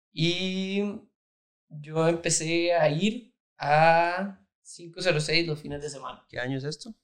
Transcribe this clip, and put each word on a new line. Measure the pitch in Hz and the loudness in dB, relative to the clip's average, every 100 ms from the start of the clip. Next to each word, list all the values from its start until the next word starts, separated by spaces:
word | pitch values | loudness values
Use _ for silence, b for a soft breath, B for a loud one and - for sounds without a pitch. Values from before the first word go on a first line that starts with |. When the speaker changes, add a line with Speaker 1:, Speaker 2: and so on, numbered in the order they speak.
| _ | _
Speaker 1:
y | 160 165 175 185 190 190 196 208 208 - _ _ _ _ _ _ | 0 0 2 -2 -2 -2 -2 -2 -6 -14 _ _ _ _ _ _
yo | 151 147 156 160 | -18 -6 0 2
empecé | 170 170 160 160 170 170 | 2 0 -2 0 0 2
a | 170 151 | 4 4
ir | 151 208 247 - _ _ - | 4 0 -2 -12 _ _ -6
a | 143 151 165 165 170 180 202 190 _ _ | 2 6 6 6 4 0 -6 -8 _ _
cinco | - - 170 185 | -20 -18 -14 -4
cero | 185 151 | 0 0
seis | 151 165 165 | 0 -2 -2
los | 151 | -6
fines | 143 143 | -8 -10
de | 147 | -10
semana. | 135 131 123 _ | -12 -14 -16 _
Speaker 2:
¿Qué | 120 | -8
año | 127 135 | -6 -4
es | |
esto? | 139 156 226 - | -6 -10 -14 -20